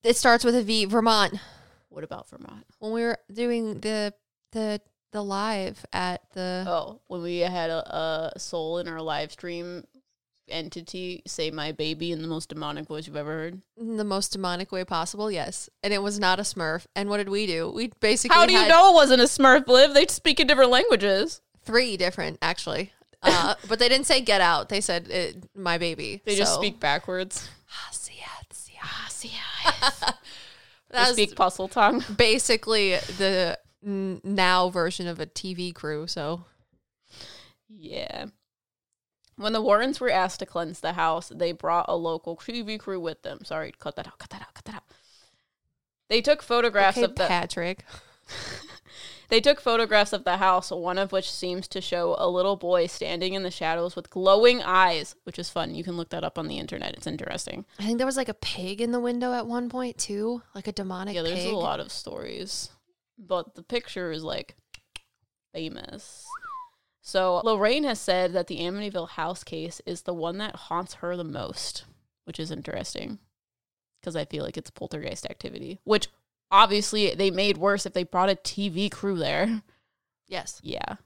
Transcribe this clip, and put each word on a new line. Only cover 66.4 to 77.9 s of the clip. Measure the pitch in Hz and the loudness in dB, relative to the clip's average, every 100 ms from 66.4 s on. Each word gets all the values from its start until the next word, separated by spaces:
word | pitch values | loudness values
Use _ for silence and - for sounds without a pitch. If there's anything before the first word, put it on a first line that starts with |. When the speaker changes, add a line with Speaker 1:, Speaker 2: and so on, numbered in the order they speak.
| 1077 1047 988 _ _ _ | -14 -16 -16 _ _ _
Speaker 2:
So | - 190 185 175 | -6 -2 0 0
Lorraine | 226 214 214 277 | 0 0 2 0
has | 285 226 | -2 -4
said | - 180 180 | -2 0 0
that | 180 175 | -2 -6
the | 180 | -6
Amityville | 170 202 208 190 165 | -8 -8 -8 -8 -8
house | - 165 185 | -8 -8 -8
case | - 160 165 - - | -12 -12 -12 -12 -12
is | 175 | -10
the | - | -8
one | 175 165 185 | -6 -6 -6
that | 214 - | -10 -12
haunts | - 170 180 - | -8 -6 -6 -10
her | 175 180 | -8 -8
the | |
most, | 160 - 80 - - - - _ _ _ - | -8 -8 -10 -10 -10 -12 -16 _ _ _ -16
which | 165 | -12
is | 165 | -10
interesting | 156 - - - - - 208 _ _ _ _ _ _ _ _ | -10 -10 -10 -8 -10 -12 -14 _ _ _ _ _ _ _ _
'cause | - 165 | -10 -8
I | 151 | -8
feel | 151 | -8
like | 147 - | -8 -10
it's | - | -16
poltergeist | - - 156 - - - | -16 -12 -10 -10 -12 -14
activity, | - - - - 190 | -14 -14 -12 -14 -14
which | - 208 - _ _ _ _ | 0 0 0 _ _ _ _
obviously | 196 214 208 208 214 202 165 | 6 6 4 0 0 0 2
they | 196 | 0
made | 180 202 170 | 2 0 2
worse | 190 202 | 0 0
if | 196 | -2